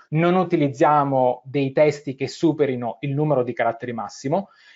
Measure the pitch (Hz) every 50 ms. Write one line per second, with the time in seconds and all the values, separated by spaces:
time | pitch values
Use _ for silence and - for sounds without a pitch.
0 | - _ 151 156 165 175 180 185 180 175 170 160 147 139 127 123 165 156 151 151
1 | 143 139 135 131 127 123 123 - - 135 123 143 139 135 135 160 151 151 147 147
2 | - 139 131 - 139 123 - - - 165 147 151 147 135 127 120 120 117 - -
3 | - 143 135 139 151 151 147 131 123 120 120 - 135 139 113 - - 120 120 113
4 | 104 101 - - - 135 156 190 196 - _ _ _ - -